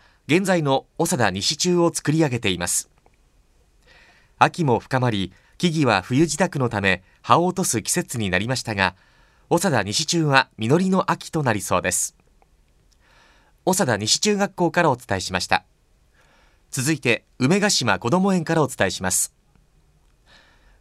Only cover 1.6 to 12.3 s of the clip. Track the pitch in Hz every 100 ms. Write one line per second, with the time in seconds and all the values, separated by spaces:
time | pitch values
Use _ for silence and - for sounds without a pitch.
1.6 | 180 175 170 - - 160 151 120 101 90
2.6 | 87 - - _ _ _ _ _ _ _
3.6 | _ _ _ - _ _ _ - 151 -
4.6 | 151 110 - 131 123 104 92 - _ -
5.6 | 175 160 131 98 - 127 160 - 185 151
6.6 | 120 104 98 92 - _ - 131 180 180
7.6 | 175 110 - 175 170 120 101 90 110 127
8.6 | - 98 92 92 _ _ _ _ - 165
9.6 | 190 123 98 107 151 170 151 135 - -
10.6 | 110 165 190 185 - 156 - 165 139 104
11.6 | - 92 90 - - - _